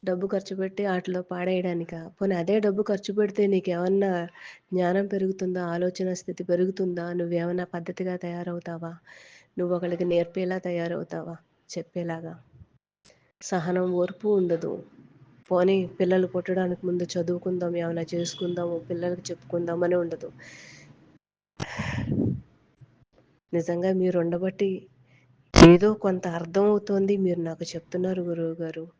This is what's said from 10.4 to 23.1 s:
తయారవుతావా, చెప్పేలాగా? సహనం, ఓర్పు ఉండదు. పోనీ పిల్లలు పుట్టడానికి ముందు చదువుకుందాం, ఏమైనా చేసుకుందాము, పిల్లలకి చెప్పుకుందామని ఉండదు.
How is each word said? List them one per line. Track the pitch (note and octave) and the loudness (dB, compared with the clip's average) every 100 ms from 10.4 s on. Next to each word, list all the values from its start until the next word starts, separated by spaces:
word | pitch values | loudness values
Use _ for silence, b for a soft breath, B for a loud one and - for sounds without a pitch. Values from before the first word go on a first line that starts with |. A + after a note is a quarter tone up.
| F#3 F#3 | -4 -4
తయారవుతావా, | F3+ F3 E3+ E3+ E3 E3 D#3+ E3 _ _ _ | -4 -4 -2 -4 -6 -10 -10 -14 _ _ _
చెప్పేలాగా? | - E3 - E3+ E3 E3 E3 - - - _ _ _ _ b b _ | -12 -8 -8 -6 -8 -10 -16 -20 -20 -20 _ _ _ _ b b _
సహనం, | - F#3 E3 F3+ F3+ | -4 -2 0 0 0
ఓర్పు | F3+ F3+ F#3+ G#3 | 0 0 -2 2
ఉండదు. | G3+ F3+ E3 - - - - - - - _ | 2 2 0 -2 -8 -10 -20 -20 -20 -20 _
పోనీ | - F#3 F3+ G3 F3+ | -2 2 4 2 0
పిల్లలు | - F3+ F#3 F3+ | 0 2 4 2
పుట్టడానికి | F3+ F3 F#3 F3+ F3+ | -2 -2 0 0 -2
ముందు | F3+ F3+ F3 | -2 -2 -2
చదువుకుందాం, | F3+ E3+ F3 F3+ F#3 F3 F3 | -4 -2 -2 -2 -2 -2 -2
ఏమైనా | E3+ E3+ E3 | -2 -4 -4
చేసుకుందాము, | F3 E3+ - F3+ F3 F3 E3+ | -4 -4 -4 -6 -4 -4 -4
పిల్లలకి | - F3 F3 F3+ | -6 -4 -4 -4
చెప్పుకుందామని | - F3 - F3 E3+ E3+ F3 F3+ | -8 -12 -6 -4 -2 0 2 2
ఉండదు. | E3+ E3 - - B B B B B - - _ _ _ _ _ - B B B B B B B - _ _ _ - _ _ | 0 -6 -10 -14 B B B B B -20 -20 _ _ _ _ _ -10 B B B B B B B -10 _ _ _ -20 _ _